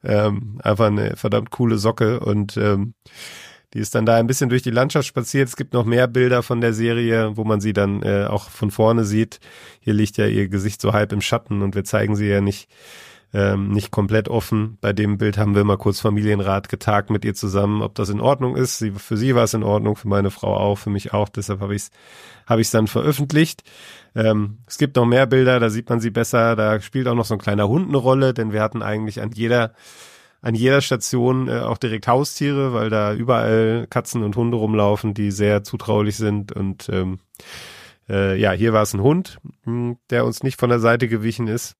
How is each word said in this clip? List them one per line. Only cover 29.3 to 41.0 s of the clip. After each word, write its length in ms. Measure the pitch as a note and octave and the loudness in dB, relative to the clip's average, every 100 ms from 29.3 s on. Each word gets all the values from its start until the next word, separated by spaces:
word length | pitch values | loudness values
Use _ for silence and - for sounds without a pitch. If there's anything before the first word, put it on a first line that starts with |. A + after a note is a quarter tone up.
| G#2+ A#2 A#2+ A2+ _ - - - - _ _ | -4 2 2 2 _ -20 -20 -20 -20 _ _
an 140 | A#2+ A2+ | -4 0
jeder 240 | B2 C#3 | 4 4
Station, 680 | C3+ B2 - B2+ B2 C3 B2+ | 2 -4 -2 0 0 0 -2
äh, 100 | A#2+ | -4
auch 180 | A#2 A2+ | -4 -4
direkt 300 | A#2+ A2 A2 | -4 -4 2
Haustiere, 680 | B2 C#3+ - C#3+ C#3 C3+ | 2 2 -2 -2 0 0
weil 160 | A#2+ A2 | 0 0
da 240 | G#2+ G#2 | 0 0
überall 760 | G#2+ A#2+ A#2 A2+ A2 A2 A#2 A2+ | -2 0 0 2 2 2 0 -2
Katzen 340 | B2+ - B2 | -6 -4 -4
und 140 | G#2 A2+ | -2 -2
Hunde 180 | A#2 A#2 | -2 0
rumlaufen, 580 | G#2+ G#2+ G2+ G#2 G#2+ | 0 2 2 2 -2
die 180 | G#2 G#2 | -2 -4
sehr 340 | G2 G#2 G#2 G2+ | 0 2 0 -2
zutraulich 500 | A#2 - G#2 G#2 G#2+ | -10 -2 0 0 -2
sind. 380 | G#2+ G#2 G2+ | -2 -2 -6
Und, 340 | - G2 F#2+ - | -6 -6 -6 -6
ähm, 320 | F#2+ F#2 F#2 _ - - - - - - _ - | -4 -4 -8 _ -20 -20 -20 -20 -20 -20 _ -6
äh, 320 | G2 G2 F#2+ | -2 0 2
ja, 140 | G#2 | 2
hier 180 | F2+ A2+ | 2 2
war 120 | G#2+ | 2
es 100 | G#2+ | 2
ein 80 | G2+ | 2
Hund, 380 | A2 E3+ F#3 - - - - | 2 2 -2 -14 -20 -14 -6
hm, 320 | A#2+ A#2+ A#2+ _ | -4 -4 -8 _
der 160 | A#2+ A#2+ | 0 0
uns 160 | A2+ | -2
nicht 160 | C3+ - | -6 -2
von 120 | B2 | 0
der 100 | A#2+ | 4
Seite 300 | A2+ A#2+ | 4 2